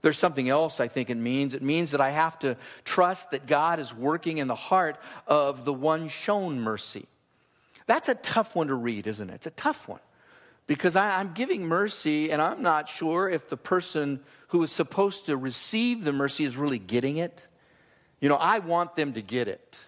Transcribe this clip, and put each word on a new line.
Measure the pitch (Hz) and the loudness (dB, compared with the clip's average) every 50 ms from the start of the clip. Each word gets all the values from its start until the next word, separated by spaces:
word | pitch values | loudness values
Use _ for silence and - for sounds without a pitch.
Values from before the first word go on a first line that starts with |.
There's | - 160 151 - | 4 4 4 4
something | - 180 151 135 127 127 | 2 2 2 2 0 2
else | 135 147 160 160 - - | 4 2 2 0 0 -2
I | 131 120 | -2 -2
think | - 135 123 117 | 0 -4 -4 -2
it | 120 117 | -2 -2
means. | 117 120 127 135 139 139 131 | -2 -2 0 0 0 0 -2
It | 135 | -4
means | 131 135 151 165 170 156 | -2 0 0 0 0 0
that | 143 143 | 2 2
I | 139 135 | 2 2
have | 143 151 160 165 160 - | 2 2 0 0 0 -2
to | - 139 123 - - - - - _ | -2 -2 -2 -2 -8 -18 -20 -14 _
trust | - - - 180 175 190 185 - - | -4 2 4 4 4 4 -2 -6 -6
that | - 135 131 131 | -6 -6 0 2
God | 147 143 151 165 170 160 | 2 4 4 2 0 0
is | 147 117 117 | -2 -6 -8
working | 113 120 139 156 170 - 170 165 156 | -2 0 0 0 0 -2 -4 -2 -2
in | 143 131 | -2 -2
the | 120 | -4
heart | - - - - 185 180 160 147 - - - - - - - | -6 -2 2 4 4 4 2 -2 -8 -14 -18 -18 -18 0 2
of | 139 151 147 139 139 131 123 | 4 4 4 2 0 -2 -4
the | 143 143 | -4 -4
one | 131 135 156 156 160 165 156 | 0 2 2 2 2 -2 -6
shown | - - - - 208 208 190 180 151 127 | -8 -8 -2 0 0 0 0 -2 -4 -2
mercy. | 117 110 110 101 - - - 107 - _ _ _ _ _ _ _ _ _ _ _ _ _ _ - - | -2 -2 -4 -4 -6 -10 -10 -12 -12 _ _ _ _ _ _ _ _ _ _ _ _ _ _ -20 2
That's | - 220 311 - - | 2 2 2 4 0
a | 254 | -2
tough | - - - - 226 220 - - | 0 0 0 2 2 0 0 0
one | 175 160 147 | -2 0 0
to | 135 | 0
read, | 127 117 120 117 101 98 107 | -2 -2 -4 -4 -4 -6 -6
isn't | 110 101 104 92 | -6 -6 -8 -10
it? | 92 | -10
It's | 104 - 160 | -10 -12 -12
a | |
tough | - - - 285 302 - - - | -10 -2 -2 -2 -2 -2 -8 -14
one. | - - _ _ _ _ _ _ - - - - _ _ _ - | -14 -16 _ _ _ _ _ _ -20 -20 -20 -20 _ _ _ -4
Because | 151 143 - 185 160 | -4 0 0 2 4
I, | 190 196 208 196 185 | 4 2 4 2 0
I'm | 196 196 165 | -2 -4 -4
giving | 175 240 269 381 226 185 165 | -6 -2 -2 -2 -2 -2 0
mercy, | 165 175 202 214 202 - - 160 151 151 151 156 | 0 0 0 0 -2 -4 -2 0 0 0 0 0
and | 156 147 | 2 2
I'm | 156 170 214 196 | 2 0 0 0
not | 277 180 160 151 151 - | 2 2 2 2 0 -4
sure | - - 170 160 160 170 190 196 | -8 -4 -2 0 0 0 0 0
if | 180 156 - - | 0 -4 -4 -6
the | - 127 | -10 -10
person | - - 185 - 170 - - 160 147 143 143 135 - - - - - _ | -2 0 0 0 0 0 -4 -2 -2 -2 -4 -6 -8 -16 -20 -20 -16 _
who | - 175 165 | 2 2 2
is | 151 | 2
supposed | - - 170 139 - - 196 202 190 - - | 0 -2 -2 -2 2 2 2 2 2 -4 -4
to | - 151 | -2 -2
receive | 135 127 131 120 - - - - 220 226 240 240 233 196 | -2 -2 -4 -4 -2 -4 -2 0 2 2 2 0 0 -2
the | 151 139 | -2 0
mercy | 139 139 139 135 - 156 | 0 0 -2 0 -2 -2
is | 139 120 | -2 -2
really | 127 143 147 135 117 | -2 -2 -2 -2 -2
getting | 98 90 113 120 120 139 143 156 | -4 -2 -2 0 0 0 -2 -2
it. | 170 170 - - - - _ _ _ _ _ _ _ _ _ _ _ _ _ _ | -4 -6 -8 -14 -20 -20 _ _ _ _ _ _ _ _ _ _ _ _ _ _
You | - 143 | 2 4
know, | 147 143 | 4 4
I | 160 175 214 220 | 4 4 2 2
want | 185 165 170 170 175 170 170 | 2 0 0 0 0 0 0
them | - 151 143 123 | -2 -2 -2 -2
to | 113 | -6
get | 107 95 107 127 120 104 | -8 -4 -2 -2 -2 -2
it. | 95 - _ _ - - - | -4 -8 _ _ -20 -20 -20